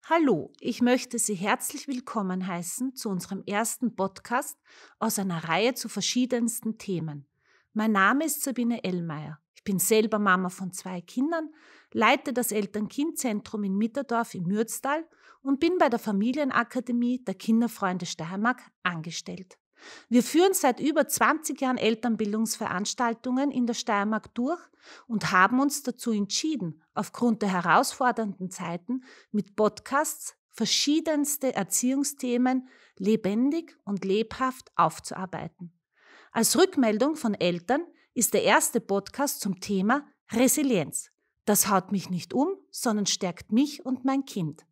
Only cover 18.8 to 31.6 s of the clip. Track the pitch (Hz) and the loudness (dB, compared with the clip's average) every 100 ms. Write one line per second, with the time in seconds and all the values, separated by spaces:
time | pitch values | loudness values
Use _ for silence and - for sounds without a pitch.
18.8 | 180 170 160 160 - 180 185 - _ _ | -6 -4 -8 -10 -12 -14 -16 -20 _ _
19.8 | - - _ 240 240 302 381 370 285 240 | -20 -20 _ 4 4 4 4 6 2 2
20.8 | 285 311 277 - 214 311 - 269 262 254 | 0 2 0 4 2 2 -4 -4 -2 2
21.8 | 214 226 240 220 214 214 220 - 220 180 | 2 0 -2 -2 -2 -2 -2 -2 -4 -4
22.8 | 208 - 240 233 254 254 285 254 240 233 | -4 -2 -2 -2 -4 -2 0 0 -2 -2
23.8 | - 208 202 220 - - 254 339 - _ | -2 0 0 -2 -4 -4 -4 -4 -8 _
24.8 | - - - 220 160 185 190 247 277 - | -20 -20 -6 -4 2 4 4 4 2 0
25.8 | - - 233 214 202 - 311 294 175 156 | -6 -4 -2 -2 -2 -2 -2 -4 -6 -8
26.8 | _ - - - 240 220 202 185 175 170 | _ -8 -6 0 0 2 0 0 4 4
27.8 | 277 - 254 226 220 185 185 - 175 175 | 4 0 0 0 -4 -6 -10 -8 -8 -8
28.8 | 175 254 - - _ 208 196 - 214 208 | -6 -8 -8 -20 _ -4 -4 0 0 0
29.8 | - 269 311 - - _ _ - 226 - | -2 0 0 -6 -14 _ _ -6 -2 0
30.8 | - 311 320 302 294 285 262 - | 2 2 2 0 0 -2 -2 -2